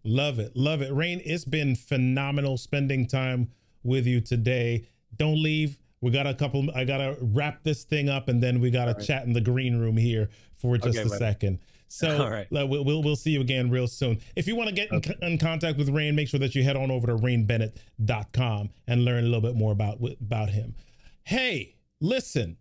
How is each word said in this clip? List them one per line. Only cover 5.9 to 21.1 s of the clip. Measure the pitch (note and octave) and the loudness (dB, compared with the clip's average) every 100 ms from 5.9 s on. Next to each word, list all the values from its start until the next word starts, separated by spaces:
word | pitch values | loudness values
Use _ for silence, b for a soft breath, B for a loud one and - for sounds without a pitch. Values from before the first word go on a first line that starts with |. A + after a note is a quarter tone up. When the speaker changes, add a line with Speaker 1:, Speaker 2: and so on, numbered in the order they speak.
| _ | _
Speaker 1:
We | A#2+ | 2
got | C3+ C#3 | 2 2
a | |
couple, | C3 C#3+ C#3 C#3 B2+ | 0 0 0 0 -2
I | |
gotta | B2+ C3+ C3+ C#3+ | -2 0 -2 -2
wrap | B2 A#2 D3 C#3+ | 0 0 0 -2
this | D#3 D3 - | -2 -2 -2
thing | D3+ C#3+ | 0 0
up, | C3+ B2+ | -2 0
and | A#2+ | 2
then | B2 B2 | 2 2
we | B2 | 2
gotta | B2 A#2+ | 2 0
Speaker 2:
All | G#2 | 0
right. | - | 0
Speaker 1:
chat | C3+ B2 | -2 0
in | |
the | A#2+ | 2
green | A2+ B2 B2+ A#2+ | 2 2 0 0
room | A2+ A2 | 2 2
here | A#2 A2+ G#2 B B - | 2 0 -2 B B -6
for | A#2+ A#2+ | 0 2
just | A#2+ A2+ | 2 0
Speaker 2:
Okay, | G#2+ | 0
Speaker 1:
a | |
Speaker 2:
buddy. | G2+ | 0
Speaker 1:
second. | G#2+ G2+ G2 F2+ b b b | -2 0 -2 -2 b b b
So | - D#3+ D3 | -4 -2 0
Speaker 2:
<laughs> | B2+ | 0
All | |
right. | G#2+ F#2+ | -2 -4
Speaker 1:
le-, | D3 C#3 | -2 0
we'll, | C#3+ | 0
we'll, | C#3 D#3 | 0 2
we'll | D3+ D3 | 0 0
see | D#3 | 0
you | D3 | 0
again | B2+ C3 B2 | 2 2 2
real | B2+ B2 | 0 -2
soon. | - B2+ A2 B - | -2 0 0 B -6
If | F3 | -2
you | A#3 | -2
wanna | A3 | -2
get | G3 G#3 | -4 -2
in | E3+ | -2
Speaker 2:
Okay. | D3+ - | -2 -6
Speaker 1:
co-, | F3 | -2
in | D#3+ | 0
contact | D#3+ E3 E3 C#3+ | 0 0 -2 0
with | C#3 | 0
Rain, | D3 D3+ D3 | 0 0 0
make | D3 | 0
sure | C#3+ | 0
that | C3+ | 0
you | C#3 C3 | 2 2
head | C3+ | 0
on | C3 | -2
over | B2+ A#2 | 0 0
to | A2+ | 0
rainbennett | B2 A#2+ A2 A#2 A2 - B - | 2 2 2 0 -2 -6 B -4
dot | G#2+ A2 G#2+ | -2 -2 -2
com | - B2 G#2+ G#2 - - | -2 0 -2 -4 -10 -2
and | A#2+ B2 | 2 2
learn | A#2+ | 2
a | A#2 | 2
little | A#2 | 2
bit | A2+ A#2+ | 0 2
more | G#2+ | 2
about, | G#2 G#2 G#2+ | 2 0 -2
wi-, | B2+ - | -6 -6
about | G#2+ A2+ G#2 | -6 -2 -2
him. | G#2 A2+ - b b b | -2 -4 -12 b b b